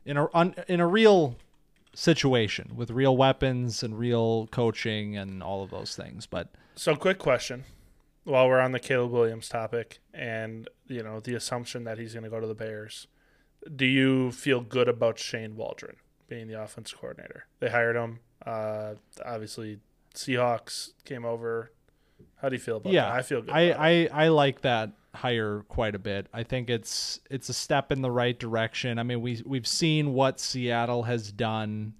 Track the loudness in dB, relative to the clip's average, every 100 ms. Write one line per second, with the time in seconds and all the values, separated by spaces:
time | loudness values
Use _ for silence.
0 | -4 -2 2 4 2 0 -2 2 4 8
1 | 8 8 4 -2 -16 _ _ _ _ 0
2 | 4 4 4 4 2 -2 -8 -8 -4 2
3 | 6 8 6 6 2 0 -2 -4 -6 -2
4 | 0 2 4 2 0 0 0 0 -2 -4
5 | -4 -6 -8 -8 -6 -6 -6 -10 -10 -10
6 | -12 -14 -10 -8 -8 -12 _ -6 -2 0
7 | 0 0 2 0 0 -10 -14 -20 _ _
8 | _ _ 0 4 6 6 4 0 0 0
9 | 2 2 2 0 -8 -8 -4 -6 -8 -14
10 | _ -12 -8 -6 -8 -10 -16 -18 -12 -10
11 | -10 -10 -8 -6 -6 -6 -6 -10 -8 -8
12 | -10 -12 -10 -6 -6 -6 -8 -10 -12 -16
13 | -18 _ _ _ _ _ -14 0 4 6
14 | 6 4 2 -2 0 0 0 2 2 4
15 | 0 0 -6 -8 -8 -10 -10 -10 -14 -18
16 | _ _ -16 -14 -12 -12 -12 -14 -16 -14
17 | -12 -12 -14 -18 -20 _ 0 2 2 2
18 | -2 -8 _ _ -8 -6 -4 -6 -8 -12
19 | _ -16 -10 -8 -8 -10 -10 -12 _ _
20 | _ -10 -2 2 2 0 -4 -12 -12 _
21 | -14 -8 -6 -4 -4 -4 -6 _ _ _
22 | _ _ -20 _ -4 -2 -2 -4 2 2
23 | 4 0 -2 -4 0 2 4 4 6 6
24 | 4 4 6 6 4 2 0 0 -2 -8
25 | _ -6 -2 0 0 -4 -6 -2 -2 -2
26 | -4 -4 -6 -8 -6 -4 -2 -4 -4 -6
27 | -6 -8 -8 -10 -6 -6 0 0 2 0
28 | 0 2 0 0 -2 -2 -2 -2 -4 -2
29 | -2 -2 -4 -6 -4 -4 -2 0 2 4
30 | 2 4 2 0 -4 -4 0 0 0 0
31 | 0 -4 -4 -4 -2 -2 -4 -4 -8